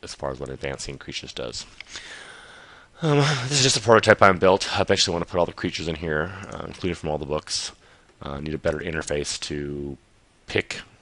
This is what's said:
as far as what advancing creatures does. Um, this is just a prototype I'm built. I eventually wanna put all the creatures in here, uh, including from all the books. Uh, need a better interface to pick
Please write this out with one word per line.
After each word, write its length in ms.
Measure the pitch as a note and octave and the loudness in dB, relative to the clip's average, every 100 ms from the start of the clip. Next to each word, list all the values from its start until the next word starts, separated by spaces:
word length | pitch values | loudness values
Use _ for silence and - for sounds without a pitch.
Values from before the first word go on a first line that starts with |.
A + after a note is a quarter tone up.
as 100 | - | -14
far 180 | - C#2 | -8 -6
as 80 | C2 | -6
what 100 | C2+ | -8
advancing 480 | C2 C#2 C2+ - C2+ | -6 -6 -6 -8 -10
creatures 340 | - - C2+ | -10 -10 -10
does. 340 | - A#1+ - - - - - - - - - - - - - - - | -8 -8 -8 -12 -18 -16 -16 -14 -16 -18 -20 -20 -20 -20 -20 -20 -4
Um, 180 | D#3+ C#3+ | 2 4
this 340 | C#3+ C#3+ B2+ | 4 2 0
is 100 | C#3+ | 2
just 140 | C3 B2+ | 4 2
a 40 | |
prototype 400 | A2 A2 G#2+ G#2 | 6 6 8 8
I'm 160 | G2+ F#2 | 8 8
built. 400 | F#2+ G2 - - | 6 4 2 0
I 40 | |
eventually 320 | F#2+ G2 - | 2 4 2
wanna 120 | E2+ E2 | 0 0
put 140 | F2+ | 0
all 60 | E2+ | 0
the 80 | |
creatures 340 | - F2+ - D#2+ | 0 -4 -4 -4
in 80 | D#2 | -4
here, 380 | E2 D2+ E2+ G2 F#2+ | -2 0 -2 -6 -12
uh, 120 | - - | -10 -12
including 280 | - F#2 E2+ | -6 -4 -4
from 120 | D#2+ | -2
all 100 | D2+ | -2
the 80 | C#2+ | -2
books. 460 | D2 - - - - - - _ _ | -4 -2 -6 -6 -12 -20 -20 _ _
Uh, 200 | - C#2 | -10 -6
need 160 | D2+ D2+ | -6 -2
a 20 | |
better 220 | - D2+ | -2 -2
interface 600 | - D#2 - D2 C#2+ - | -4 -4 -2 -4 -4 -6
to 560 | - D2 C#2+ C#2+ C#2+ C2+ _ _ _ _ - | -6 -6 -6 -6 -8 -10 _ _ _ _ -2
pick 340 | - - - - - | -2 -2 -10 -14 -20